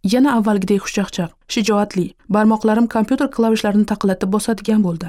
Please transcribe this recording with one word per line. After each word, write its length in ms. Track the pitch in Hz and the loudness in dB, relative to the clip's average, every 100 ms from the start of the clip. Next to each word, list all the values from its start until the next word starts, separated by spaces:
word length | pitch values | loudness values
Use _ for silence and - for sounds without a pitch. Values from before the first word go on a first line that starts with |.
Yana 260 | 190 247 277 240 | 0 2 4 2
avvalgidek 420 | 214 202 190 196 | 2 0 0 -2
xushchaqchaq, 480 | - - 196 - 165 _ _ | 0 -6 -4 -6 -8 _ _
shijoatli, 580 | - 202 202 208 185 - _ - | -4 0 0 0 -2 -4 _ -4
barmoqlarim 580 | 208 214 220 220 214 233 | 2 2 2 2 2 0
kompyuter 420 | 226 214 262 277 | 0 0 0 -2
klavishlarini 560 | - 226 220 214 208 208 | 0 0 2 2 0 0
taqillatib 420 | 214 196 185 190 | 0 -2 -2 -2
bosadigan 480 | 214 226 220 - 214 | -2 -2 -4 0 0
bo'ldi. 240 | 185 165 | 0 -4